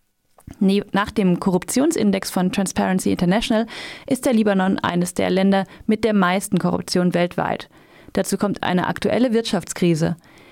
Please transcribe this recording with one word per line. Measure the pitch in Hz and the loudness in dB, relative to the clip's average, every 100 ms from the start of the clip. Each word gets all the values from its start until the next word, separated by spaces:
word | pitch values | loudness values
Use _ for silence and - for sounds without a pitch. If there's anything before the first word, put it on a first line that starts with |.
| _ _ _ _ - - | _ _ _ _ -14 0
Ne-, | 190 202 202 | 2 2 0
nach | 196 208 | -2 -2
dem | - 185 175 | 2 2 2
Korruptionsindex | 196 180 - 247 302 - 214 190 - | 2 0 0 0 2 2 2 0 -2
von | 196 180 | -2 0
Transparency | 190 185 - 196 185 202 | 0 -2 0 0 0 0
International | 190 175 202 - 220 220 - - - - | 0 2 2 2 0 -2 -8 -14 -12 -4
ist | 262 285 | -2 2
der | |
Libanon | 226 214 190 185 196 | 2 2 2 2 0
eines | - 175 180 | -2 -2 -2
der | - 185 | -2 0
Länder | 185 196 196 185 - - | 2 2 2 0 -8 -4
mit | 214 | 0
der | 220 | 2
meisten | 208 180 190 - 180 | 2 2 0 -2 -2
Korruption | 175 180 - 180 180 | 0 -2 -2 0 2
weltweit. | 175 180 - - - - - - - - | 0 -2 -2 -4 -4 -8 -20 -20 -20 -8
Dazu | - 190 196 | -4 -2 -2
kommt | 202 - | -2 -2
eine | - 175 - | -2 -2 -2
aktuelle | - 202 220 247 | -2 -2 0 2
Wirtschaftskrise. | 226 226 190 - - 175 160 165 170 _ - - | 0 0 -4 -4 -2 0 2 0 -4 _ -20 -20